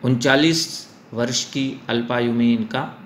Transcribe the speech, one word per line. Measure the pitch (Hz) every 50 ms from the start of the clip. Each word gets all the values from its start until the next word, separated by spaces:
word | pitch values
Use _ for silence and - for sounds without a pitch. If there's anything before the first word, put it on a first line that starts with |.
| -
उनचालीस | 123 127 120 120 135 135 139 151 165 165 160 - - - - - - - - - -
वर्ष | - 110 120 123 127 - -
की | - - 139 135 135 135 - - -
अल्पायु | 117 117 120 117 123 123 120 120
में | 117 117 120 120
इनका | 117 113 110 110 - 127 151 165 - - -